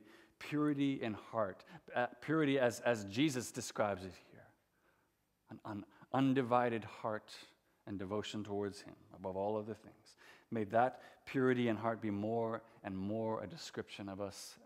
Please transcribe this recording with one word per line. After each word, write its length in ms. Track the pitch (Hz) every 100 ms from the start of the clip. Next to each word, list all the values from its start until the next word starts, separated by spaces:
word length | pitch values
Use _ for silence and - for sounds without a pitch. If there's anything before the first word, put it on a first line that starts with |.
| - - - -
purity 600 | - 147 151 143 139 135
in 120 | 120
heart, 500 | 101 - 113 101 92 - 165 - -
uh, 120 | 123 -
purity 360 | - 160 147 135
as, 220 | 123 107
as 260 | 120 117 101
Jesus 460 | 104 156 127 104
describes 520 | - - - 104 95
it 100 | 92 85 -
here, 160 | - - _ _ _ _ _ _ _ _ _ -
an 80 | 113 -
un-, 200 | 104 98 - -
undivided 680 | 127 135 131 120 123 123 113
heart 480 | 107 - 117 107 - - - _ _ _ -
and 120 | 98
devotion 440 | 95 104 101 110
towards 380 | 104 101 101 95
him 140 | - 85 -
above 220 | - 95 95
all 220 | 101 107
other 180 | 107 104
things. 400 | 101 - - - - - -
May 120 | 117 101
that 360 | 113 127 - - - -
purity 420 | 139 127 123 120
in 80 | 107
heart 260 | 113 110
be 100 | 107
more 500 | 101 104 117 113 110 - -
and 140 | 104 95
more 460 | 98 110 113 110
a 40 | 101
description 640 | - - - 104 - 98
of 120 | 95
us 340 | 101 - - -